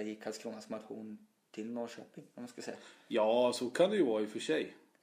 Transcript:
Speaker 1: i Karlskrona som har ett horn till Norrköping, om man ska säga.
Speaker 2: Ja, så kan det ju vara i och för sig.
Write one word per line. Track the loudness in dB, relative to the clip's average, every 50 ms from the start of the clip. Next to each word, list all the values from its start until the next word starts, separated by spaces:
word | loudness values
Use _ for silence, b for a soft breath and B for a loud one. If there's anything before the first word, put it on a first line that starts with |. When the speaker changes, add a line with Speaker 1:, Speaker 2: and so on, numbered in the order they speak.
| -4
Speaker 1:
i | -6 -6
Karlskrona | -6 -8 -8 -8 -8 -10 -10 -10 -10
som | -10 -10 -10
har | -10
ett | -10
horn | -10 -12 -12 -10 -12 -14 -14 -16 _ _ _ _ _
till | -10 -10 -8 -6
Norrköping, | -6 -6 -6 -8 -8 -14 -18 -16 -16 -18 -18 -16 _
om | -16 -16
man |
ska | -14 -14 -12
säga. | -10 -10 -10 B B B B B B
Speaker 2:
Ja, | _ 2 4 6 6 6 6 6 4 4
så | 0 -4 -2
kan | 4 4 4 6
det | 6
ju | 4 4
vara | 4 4 2
i | 0
och | -2
för | -4 -6
sig. | -2 -2 0 -2 -2 -4 -10 -16 _ _ _ _